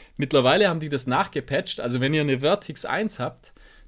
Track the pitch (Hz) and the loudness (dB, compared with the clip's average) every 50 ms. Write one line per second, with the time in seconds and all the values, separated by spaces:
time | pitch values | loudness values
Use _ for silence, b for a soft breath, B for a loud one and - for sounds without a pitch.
0 | B B B - 147 - - 139 123 247 - 190 208 190 170 165 156 151 143 135 | B B B -6 -4 2 2 4 6 6 6 6 4 4 2 0 -4 -4 -4 -4
1 | 123 131 127 151 196 180 - 147 - - 139 151 - - - - 117 120 120 127 | -2 0 0 0 0 0 -2 -6 -6 -2 -4 -4 -4 -4 -8 -6 -4 -4 -2 0
2 | 127 135 151 156 147 147 135 123 135 151 190 208 - - 147 - - - - 170 | 0 0 2 0 2 0 0 0 2 0 0 0 -2 -8 -10 -8 -6 -4 -4 -2
3 | 220 214 - - 123 151 - - - - - b b b b b b | -2 -4 -4 -6 -8 -8 -8 -12 -20 -20 -20 b b b b b b